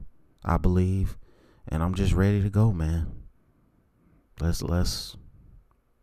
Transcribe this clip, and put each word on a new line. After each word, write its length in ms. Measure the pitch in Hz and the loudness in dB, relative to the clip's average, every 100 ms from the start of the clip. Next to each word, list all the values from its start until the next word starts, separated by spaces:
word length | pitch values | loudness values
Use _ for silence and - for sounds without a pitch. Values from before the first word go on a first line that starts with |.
| - - _ _ - | -12 -18 _ _ -2
I 120 | 82 | 2
believe, 600 | 85 90 92 95 92 - - _ _ _ - | 4 2 2 0 -2 -4 -16 _ _ _ -8
and 140 | 80 | -2
I'm 140 | 85 95 | -2 0
just 180 | 95 | 2
ready 300 | 82 98 101 | 4 4 2
to 60 | 101 | 0
go, 200 | 101 110 | 2 2
man. 360 | 90 80 82 78 - - _ _ _ _ _ _ _ _ _ _ - | 2 -2 -2 -4 -8 -16 _ _ _ _ _ _ _ _ _ _ -4
Let's, 220 | 80 85 | -2 0
let's, 560 | - 87 90 - - - - - - - _ _ _ _ | 0 0 0 -2 -8 -16 -20 -20 -20 -20 _ _ _ _